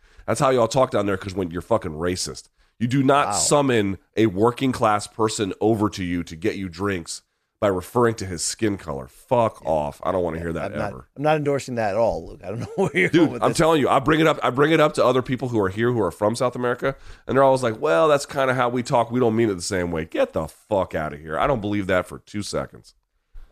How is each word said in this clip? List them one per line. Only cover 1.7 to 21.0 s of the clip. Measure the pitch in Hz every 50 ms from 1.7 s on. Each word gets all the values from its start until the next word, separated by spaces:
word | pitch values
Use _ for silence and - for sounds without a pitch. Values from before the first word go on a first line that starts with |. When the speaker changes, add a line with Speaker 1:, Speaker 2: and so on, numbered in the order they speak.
| 113 104 - 85 76
Speaker 1:
racist. | 78 87 90 92 - - 71 62 - - _ _ _ _ _ _ -
You | 113
do | 120 131 139 131
not | 139 139 147 135
Speaker 2:
Wow. | 101 104
Speaker 1:
summon | 90 - - 156 147 139 131 120 110 101 98 95 - _ _ -
a | 104 113
working | 110 87 95 110 120 123 - 139 127 120
class | 120 117 107 104 104 -
person | - _ - 110 110 - - 104 92 - -
over | 101 110 113 101 107 101
to | - 98 92
you | 87 90 87 82
to | - 85
get | 80 95 104 80
you | 98 95
drinks | 90 80 87 101 101 95 87 78 - - - _ _ _ _ _ _ _ -
by | 107 101
referring | 92 90 - - - 123 120 113 110
to | - 95
his | 92 87 78 -
skin | - - - 110 104 101
color. | 90 - 78 69 67 64
Fuck | - _ - - - 127 120 113 107 - - -
Speaker 2:
Yeah. | 76
Speaker 1:
off. | 80 76 73 73 - - -
I | 82
don't | 95 92 87
wanna | 82 80
Speaker 2:
Yeah, | 82 82
Speaker 1:
hear | 85 82
that | 78 92 101 -
Speaker 2:
I'm | 110
not, | 107 101
Speaker 1:
ever. | - 64 - _ _
Speaker 2:
I'm | 139 143
not | 151 156
endorsing | 151 139 143 139 131 - 135 123
that | 117 110 101
at | 95
all, | 113 117 101 82 82 87
Luke. | 98 98 - 90
I |
don't | 92 110 120
<laughs> |
know | - - 466
where | 196 190 - -
you're | 180 - -
Speaker 1:
Dude, | - 175
Speaker 2:
going | 160 135 123
with | 120 -
Speaker 1:
I'm | 131
Speaker 2:
this. | 110
Speaker 1:
telling | - 160 160 165 147
you, | 120
I | 87 113 135
bring | 120 147 156 151
it | 160
up, | 156 143 - -
I | 127
bring | 123 135 147 156 165
it | 151
up | 151 156 -
to | 131 107
other | 123 127 131
people | 123 - 127 120 135 123
who | 120 107
are | 98 92
here | 95 110 117 123
who | 123 113
are | 95 85
from | - - 104 107 113
South | - 131 117 -
America, | 123 123 120 123 - - 139 131 - - - - - -
and | - 120
they're | 135 139
always | 135 131 127 127
like, | 113 110 113
"Well, | 135 156 165 165 160 156
that's | 143 139 -
kinda | - - 143 135 131 123
how | 131 123 120
we | 123 127 -
talk. | - 143 120 117 120
We | 117 127
don't | 123 113 110
mean | 113 117 104
it | 95
the | 87
same | 85 - 101 90 87 85
way." | 85 80 80
Get | - - - - - -
the | 90 80 -
fuck | - _ _ - 107 95 87 - -
outta | 80